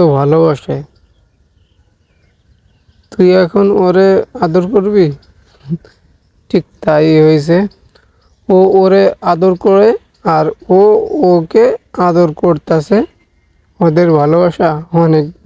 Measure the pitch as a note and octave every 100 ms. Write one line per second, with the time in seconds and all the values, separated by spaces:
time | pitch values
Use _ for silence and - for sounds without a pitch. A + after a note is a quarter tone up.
0 | E3+ C#3 C#3+ D#3+ E3 C#3 - C#3 C#3+ _
1 | _ _ _ _ _ _ _ _ _ _
2 | _ _ _ _ _ _ _ _ _ _
3 | _ - F3+ F#3 F3 G3+ G3+ G3+ F#3 F3+
4 | F#3+ F#3+ - B3+ F3 F3 F3+ A3 F#3+ G#3
5 | D#3+ C#3 _ _ _ _ C#3 E3 - _
6 | _ _ _ _ _ F#3+ - - - D3+
7 | D#3+ D#3 D#3 D#3 D3 F3 G3+ _ _ _
8 | _ _ _ _ - F#3+ F#3+ F#3+ F#3+ G3
9 | G3 - F#3 E3+ F#3 F3+ G3 G3 G#3+ -
10 | _ _ F#3+ D#3+ D#3 - - F#3 G#3 G#3+
11 | - D4+ F3+ F3 E3 A3 B3 A4+ _ -
12 | F3+ E3+ F3 D3+ F3 D#3 - D#3+ D3 G#3+
13 | D#4 _ _ _ _ _ _ - E3+ D#3
14 | F3 D#3 D3 E3 F3 - E3+ D3+ D#3+ E3
15 | E3 D#3 D3+ -